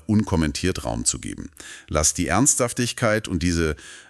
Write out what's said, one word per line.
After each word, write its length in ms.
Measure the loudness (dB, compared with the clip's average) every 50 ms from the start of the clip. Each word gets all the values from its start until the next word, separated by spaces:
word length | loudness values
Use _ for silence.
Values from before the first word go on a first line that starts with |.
| 0
unkommentiert 800 | 2 2 2 2 2 2 2 2 0 -2 -2 -2 -2 -2 -2 -4
Raum 200 | -4 -4 -2 -2
zu 140 | -4 -4 -4
geben. 320 | -8 -10 -10 -10 -12 -14 -14 -18 -18 -18 -18 -20 -12 -2
Lass 260 | 0 2 2 2 2
die 140 | 0 0 2
Ernsthaftigkeit 960 | 4 4 4 4 4 2 0 0 0 -2 -2 -2 -2 0 2 2 2 2 0
und 160 | -2 -2 0 0
diese, 320 | 2 2 2 2 0 0 -4 -8 -18 -20 -20 -20 -20